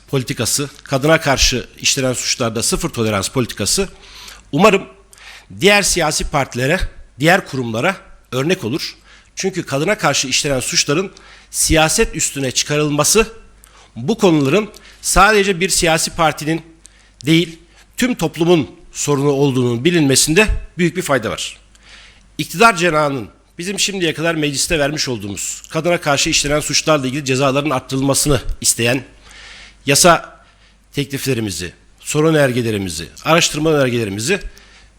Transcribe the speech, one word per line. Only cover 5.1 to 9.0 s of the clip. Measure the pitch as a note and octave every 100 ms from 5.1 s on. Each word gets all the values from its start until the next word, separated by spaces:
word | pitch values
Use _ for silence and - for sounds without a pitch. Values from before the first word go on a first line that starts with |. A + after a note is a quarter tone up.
| - - - - G2
diğer | F#3 G3+
siyasi | F#3 F3 D#3 D3
partilere, | - D3 C3 A#2+ C3 F#3 - - - -
diğer | D#3 F#3+ F#3
kurumlara | C3 A#2 A2 E3 F#3+ - - _
örnek | B2 D3 F#3
olur. | A2 D3 - -